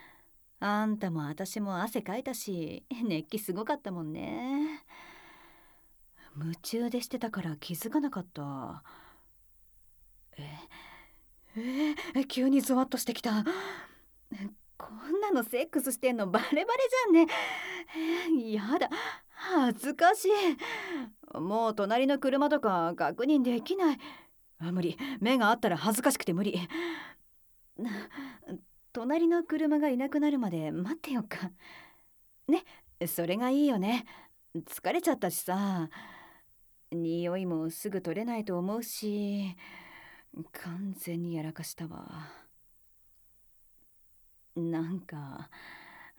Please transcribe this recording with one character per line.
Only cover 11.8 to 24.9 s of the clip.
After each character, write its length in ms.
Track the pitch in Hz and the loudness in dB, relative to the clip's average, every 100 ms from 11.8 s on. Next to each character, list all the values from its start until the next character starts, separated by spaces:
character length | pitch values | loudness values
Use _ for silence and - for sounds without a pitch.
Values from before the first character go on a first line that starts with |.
| 302 302 349 269 | 0 0 -2 -2
え、 100 | 269 | 0
急 240 | - 262 | 2 4
に 120 | 277 | 4
ゾ 140 | - 254 | 4 4
ワ 80 | |
ッ 60 | 262 | 2
と 80 | 247 | 0
し 80 | - | -2
て 80 | |
き 80 | 220 | -2
た。 240 | 240 214 214 370 392 381 - - - _ _ 196 202 - - - | 0 0 0 -2 -6 -10 -14 -20 -20 _ _ -10 -10 -12 -20 -18
こ 160 | - | -16
ん 260 | 220 269 359 | -12 -4 0
な 100 | 415 | 2
の 120 | 311 | 2
セ 180 | 220 247 | 2 -2
ッ 60 | 320 | 0
ク 120 | 311 | -2
ス 100 | 262 | -2
し 80 | - | 0
て 120 | 254 | 0
ん 60 | 240 | 0
の 100 | 196 | 2
バ 120 | 208 | 0
レ 260 | 214 285 403 | 2 2 2
バ 80 | |
レ 60 | 494 523 | 2 2
じ 180 | 508 466 | 4 8
ゃ 40 | |
ん 20 | |
ね。 140 | 330 330 - - - - 370 339 320 320 339 359 320 | 8 8 4 -2 -6 -8 -10 -8 -4 -2 0 2 2
え、 160 | 226 | 2
や 260 | 214 202 320 | -2 0 2
だ。 100 | 240 330 - - - | 0 -2 -6 -8 -14
恥 460 | - 381 359 247 226 | -10 0 4 4 2
ず 160 | 262 294 | -2 4
か 200 | 339 427 | 6 6
し 140 | 370 | 4
い。 20 | 415 381 277 - 440 381 330 233 - - - | 4 4 2 -2 -6 -6 -6 -6 -12 -12 -6
も 320 | 170 214 226 | -2 2 2
う 60 | 214 | 2
隣 320 | 202 233 269 | 2 4 4
の 120 | 277 | 4
車 300 | 277 269 285 | 2 4 4
と 120 | 294 | 4
か 320 | 233 180 165 - | 4 4 2 2
確 300 | - - 262 | 0 2 4
認 160 | 302 | 6
で 180 | 247 240 | 4 2
き 140 | 226 370 | 0 2
な 180 | 349 | 4
い。 40 | 269 - - - _ _ - | 2 -4 -18 -20 _ _ -8
あ、 120 | 165 | -2
無 100 | 180 | 0
理。 160 | 170 | 0